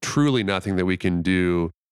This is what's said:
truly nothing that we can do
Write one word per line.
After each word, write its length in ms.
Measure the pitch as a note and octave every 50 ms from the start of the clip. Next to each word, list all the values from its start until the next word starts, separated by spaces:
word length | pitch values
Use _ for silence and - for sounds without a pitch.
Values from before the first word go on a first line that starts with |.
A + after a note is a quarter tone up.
truly 420 | - - - D3 D3 D3 C3+ A#2+ G#2
nothing 320 | G2 G2 F#2 - G2+ F#2+
that 100 | F#2 F2+
we 120 | F#2 F#2
can 240 | F#2 - F#2+ F2+ F2
do 500 | E2 F#2+ F#2 F#2 F2+ F2+ F2 F2 E2+ E2 - _ _ _